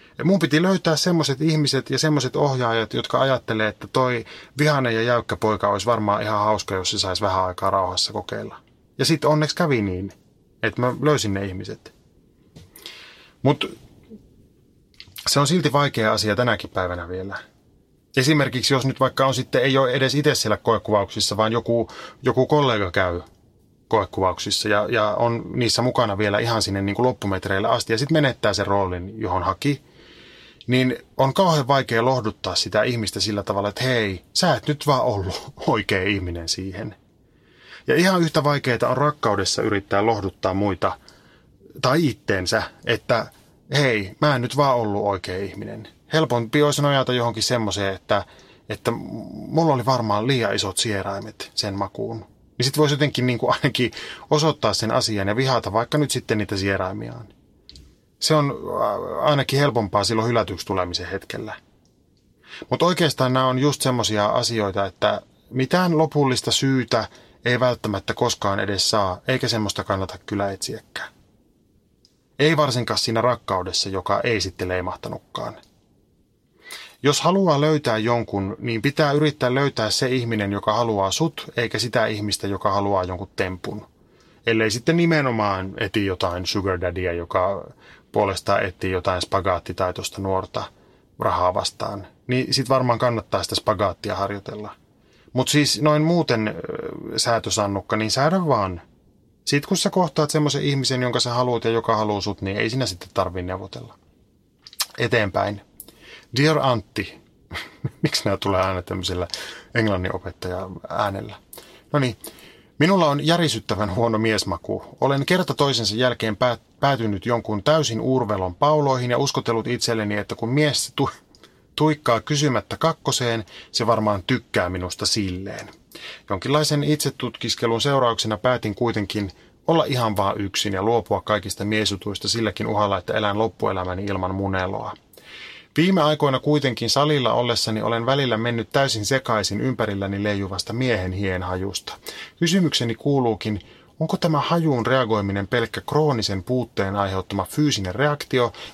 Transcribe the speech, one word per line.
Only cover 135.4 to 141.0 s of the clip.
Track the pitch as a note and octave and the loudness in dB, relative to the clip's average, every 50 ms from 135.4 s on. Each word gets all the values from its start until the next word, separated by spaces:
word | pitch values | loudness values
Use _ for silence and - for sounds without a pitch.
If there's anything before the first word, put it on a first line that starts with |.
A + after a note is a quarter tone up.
| - - - - - _ - | -18 -18 -20 -20 -20 _ 0
Viime | - E3 F#3 F#3+ F#3 D3+ | 2 4 4 4 4 4
aikoina | D3+ D#3 D3 D3+ C#3+ C3+ B2 | 4 2 2 2 2 2 2
kuitenkin | - D3 D3 D3 C3+ C3+ A#2 - A#2+ A2+ | 2 2 2 2 2 0 0 0 -2 0
salilla | - C3+ C#3+ D3+ D3+ C#3+ B2 A2+ A#2 | 2 2 4 4 2 2 2 2 2
ollessani | A#2 B2 A#2+ A#2 A2 - - A2 A2 G#2+ | 2 2 2 0 0 -2 -2 -2 -2 0
olen | A2 A#2 A#2 A#2 | 0 0 0 0
välillä | B2 C3+ C#3 C#3 B2+ A2+ | 2 2 2 2 0 0
mennyt | G#2+ A2+ A#2+ A#2+ A2+ G#2+ - - | 0 0 -2 -2 -4 -4 -2 0
täysin | C#3 C#3 C3+ - A2 G#2 | 0 2 2 0 -2 -2
sekaisin | - C#3 C3 - - A2+ G#2+ G2+ - G2 G#2+ | 0 0 0 0 0 0 0 0 0 -2 -2
ympärilläni | A#2+ C3 B2+ G#2 A#2 G#2 G2+ G2 G2 G2 G2 G2 G2+ | -2 -2 -2 -2 -2 -2 -2 -2 -4 -4 -2 -2 -2
leijuvasta | G#2+ G#2 G2 G2 F#2+ F#2+ F#2+ - - A2+ | 0 0 -2 -2 -4 -6 -6 -6 -6 -4
miehen | A#2 C3 B2+ A#2 G2 | -2 0 0 0 0